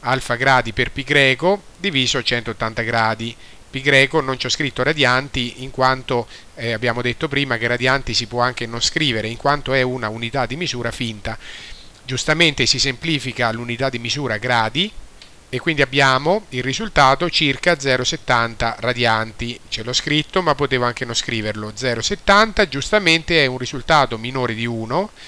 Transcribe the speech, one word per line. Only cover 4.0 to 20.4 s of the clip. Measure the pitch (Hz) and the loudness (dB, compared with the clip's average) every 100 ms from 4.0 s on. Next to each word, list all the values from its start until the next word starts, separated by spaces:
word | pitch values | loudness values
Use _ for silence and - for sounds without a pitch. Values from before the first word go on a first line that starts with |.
| 135 160 | 6 2
non | 135 131 | 0 -2
ci | 127 | -2
ho | |
scritto | - 143 - | -2 -2 0
radianti | 127 160 131 127 139 135 120 - | 0 2 4 4 0 -4 -6 -6
in | 131 | -12
quanto, | - 131 131 127 123 113 - - - | 0 2 2 0 -2 -2 -12 -20 -8
eh, | 117 | -4
abbiamo | 113 120 117 | -2 0 0
detto | 123 117 160 | -2 -2 -2
prima | 139 139 120 | -2 -2 -2
che | 117 | 0
radianti | 120 127 135 - 113 | 0 2 0 0 -4
si | 113 | -4
può | 120 | 0
anche | 123 123 117 | 0 0 -6
non | 117 | -2
scrivere | - - 151 110 107 | -2 0 0 0 -4
in | 120 | -2
quanto | 139 143 139 | 0 0 0
è | 135 | 0
una | 127 127 110 | 0 -2 -4
unità | 113 117 135 120 | -6 -4 -2 -2
di | 143 | -4
misura | 180 123 117 | -6 -4 -6
finta. | - 120 107 110 110 - - - - - - | -4 -6 -6 -8 -10 -12 -16 -16 -16 -18 -20
Giustamente | - 131 - 156 170 143 123 | -8 -6 0 2 2 2 0
si | 131 | 2
semplifica | 135 127 165 151 131 117 120 | 0 -2 -2 -2 -4 -2 -2
l'unità | 113 120 117 135 | -2 -6 -4 -2
di | 120 | -2
misura | 117 139 135 107 | -6 -4 -4 -4
gradi | 120 120 110 151 202 - - - - - - | 0 2 2 0 -4 -6 -16 -20 -20 -20 -10
e | 127 | -6
quindi | 170 151 | -4 0
abbiamo | 139 135 139 131 147 202 208 | 2 4 4 4 2 0 -2
il | 127 | -6
risultato | 127 131 220 - 135 139 170 | -4 -4 -2 4 6 6 2
circa | - 151 135 - 170 | 0 0 0 0 0
zero | 139 127 | 2 0
settanta | 127 - - 123 117 113 117 - | 0 -4 0 2 2 0 -4 -2
radianti. | 120 123 120 110 110 107 120 120 - | -4 0 2 2 0 -6 -8 -8 -10
Ce | - | -10
l'ho | 113 | -4
scritto | 123 - 147 147 190 | -4 0 -2 0 -2